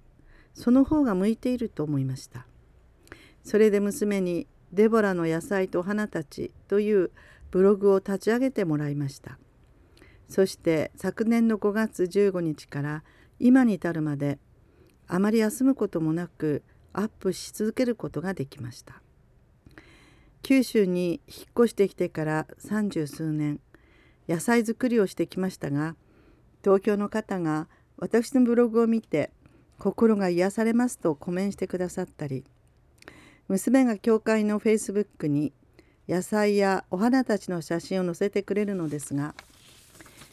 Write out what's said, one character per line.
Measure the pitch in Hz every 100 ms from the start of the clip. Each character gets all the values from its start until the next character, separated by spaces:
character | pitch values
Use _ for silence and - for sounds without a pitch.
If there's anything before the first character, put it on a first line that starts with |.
| _ _ - - _
そ | - 240
の | 254
方 | 269 311
が | 262
向 | 185 202
い | 226
て | -
い | 202
る | 220
と | -
思 | 151 143
い |
ま | 135 131
し | -
た。 | 127 - - _ _ _ _ - - - _
そ | - 208
れ | 220
で | 202
娘 | 202 190 208 196
に | 180 170 - _ -
デ | 180 220
ボ | 226
ラ | 202
の | 175 165
野 | 165
菜 | 165 202 190
と | 190
お |
花 | 180 214 214
た | 170
ち | 151 - - - -
と | 202
い | 208 202
う | 170 - - - -
ブ | 180
ロ | 196 202
グ | 202
を | 190
立 | 202 196
ち | 208
上 | 240
げ | 262
て | 240
も | 175 151
ら | 147
い | 143
ま | 139
し | -
た。 | - - _ _ _ _ _ _ - - -
そ | -
し | 190 -
て | 170 156 - -
昨 | 190 -
年 | 226 233 226
の | 214
五 | 208
月 | 208 220 - 180
十 | 196 202
五 | 180
日 | 165 147 -
か | 143
ら | 147 151 - _ _ -
今 | 247 262
に | 240
至 | 185 170
る | 160
ま | 156 143
で、 | 143 139 _ _ _ _ _ _ -
あ | 180
ま | 208
り | 226
休 | 214 -
む | 262
こ | 262 202
と | 170
も | 156
な | 165 175
く | - 156 139 _ _ _
ア | -
ッ | 214
プ | - 190
し | 175 -
続 | - 214
け | 240 247
る |
こ | 226 151
と | 151
が | 180
で | 180 139
き | -
ま | 120
し | -
た。 | - - _ _ _ _ _ _ - - - - _ _ _ _
九 | - 269
州 | 233 226
に | 185 180 180 - -
引 | -
っ | - -
越 | 233
し |
て | - 196
き |
て | - 180
か | -
ら | 156 156 - -
三 | - 214 202
十 | 165 143
数 | - 160
年、 | 151 147 147 _ - _ _ _ _ -
野 | 165
菜 | 240 233 220
作 | 226 254
り | 233
を | 190
し |
て | - 165
き | 185
ま | 185
し | -
た | 151
が、 | 143 160 160 _ _ _ _ _ _
東 | 196 196
京 | 214 208
の | 202
方 | 220 - 190
が | 160 156 165 _ _ -
私 | 180 226 233
の | 262
ブ | 233
ロ | 233 240
グ | 226
を | 226
見 | 226
て、 | - 151 - _ - _ _ -
「心 | 196 - 226 202
が | 185
癒 | 175 190
さ | 226
れ | 226
ま | 233 247
す」 | -
と | 170
コ | 143 -
メ | 180 196
ン |
ト |
し | -
て | 185
く | 180
だ | 180
さ | 190
っ | 180
た | - 147
り、 | 131 - _ _ _ _ _ - - - _ -
娘 | 190 - 262
が | 247 208
教 | 233 220
会 | - 220
の | 208 208
Facebook | 220 220 - 202 208 - 156
に | 143 151 _ _ _ _ _ -
野 | 175
菜 | 180 214 208 202
や | 196 190 -
お | 180
花 | 240 262
た | 240 202
ち | -
の | 175
写 | - 170
真 | - 190
を |
載 | 180
せ | 165 202
て | 202
く | -
れ | 202 208
る |
の | 185 160
で | 147
す | -
が、 | 143 147 - - _ - - - - - - -